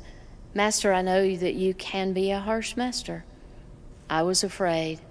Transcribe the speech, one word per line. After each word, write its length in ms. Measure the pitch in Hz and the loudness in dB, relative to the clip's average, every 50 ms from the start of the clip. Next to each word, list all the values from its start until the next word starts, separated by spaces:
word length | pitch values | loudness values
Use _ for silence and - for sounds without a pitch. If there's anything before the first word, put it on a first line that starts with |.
| - - - - - - - - - - - | -16 -16 -16 -18 -18 -18 -18 -18 -18 -8 0
"Master, 380 | 196 208 214 214 - - 208 190 | 2 2 4 2 2 4 4 4
I 80 | 185 | 4
know 340 | 185 185 185 190 196 190 190 | 4 4 4 4 4 4 2
that 200 | 175 180 175 - | 2 0 0 0
you 180 | - 185 190 190 | 2 2 0 0
can 400 | 190 - - - 190 190 190 185 | 0 -6 -6 -2 0 0 0 2
be 180 | 185 190 196 | 2 2 2
a 80 | 196 196 | 0 0
harsh 380 | 196 208 220 226 220 - - - | 0 0 -2 0 -2 -4 -4 -2
master. 480 | 247 254 240 - - - 170 165 - - - - - - - - - - - - - - - - - - | -2 -2 -2 -4 -6 -6 -8 -8 -10 -14 -18 -20 -20 -20 -18 -18 -18 -18 -18 -18 -18 -18 -18 -18 -8 -2
I 140 | 160 160 160 | 0 2 4
was 180 | 175 190 185 | 4 4 2
afraid. 600 | - 196 - - 196 180 165 160 160 160 160 156 - - | 2 0 -2 0 2 2 2 2 0 -2 -4 -6 -10 -18